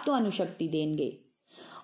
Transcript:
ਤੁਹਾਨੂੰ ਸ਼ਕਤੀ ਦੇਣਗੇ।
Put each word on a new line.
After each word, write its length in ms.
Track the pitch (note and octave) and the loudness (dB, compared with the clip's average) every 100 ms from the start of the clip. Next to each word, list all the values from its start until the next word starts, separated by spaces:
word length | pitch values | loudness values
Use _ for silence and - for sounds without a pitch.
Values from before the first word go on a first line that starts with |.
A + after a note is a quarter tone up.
ਤੁਹਾਨੂੰ 280 | - C4+ G#3+ | 2 2 2
ਸ਼ਕਤੀ 360 | - E3+ - E3 | 0 -2 -2 0
ਦੇਣਗੇ। 500 | D#3 D3+ D3+ C3+ - _ _ _ - - - | 0 0 0 -2 -4 _ _ _ -20 -20 -20